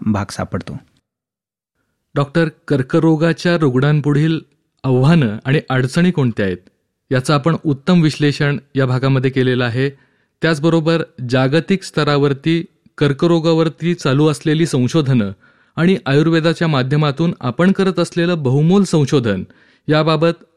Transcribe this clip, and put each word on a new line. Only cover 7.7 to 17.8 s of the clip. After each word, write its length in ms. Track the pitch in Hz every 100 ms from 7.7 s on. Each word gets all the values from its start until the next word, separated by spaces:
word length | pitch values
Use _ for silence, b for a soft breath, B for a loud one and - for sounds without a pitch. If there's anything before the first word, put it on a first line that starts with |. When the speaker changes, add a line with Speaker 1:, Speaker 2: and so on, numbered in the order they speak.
| 135 - 180
Speaker 2:
विश्लेषण 540 | 156 - 147 139 143 143 -
या 120 | 135 135
भागामध्ये 440 | 127 135 135 131
केलेलं 340 | 131 127 123
आहे. 240 | 123 117 139 135 b b b _
त्याचबरोबर 600 | 160 160 160 165 156 165 - - 127
जागतिक 520 | 127 131 156 - 190
स्तरावरती 840 | - - 147 143 143 135 160 165 165 _ _ -
कर्करोगावरती 960 | 147 139 175 170 160 160 156 - 165
चालू 320 | 170 147 135 156
असलेली 400 | 143 156 156 165
संशोधनं 640 | 139 123 165 135 127 101 101 b b b -
आणि 200 | 170 196 -
आयुर्वेदाच्या 600 | 143 160 165 160 160 170
माध्यमातून 640 | 143 127 147 151 131 165 -
आपण 320 | 127 117 180
करत 260 | 196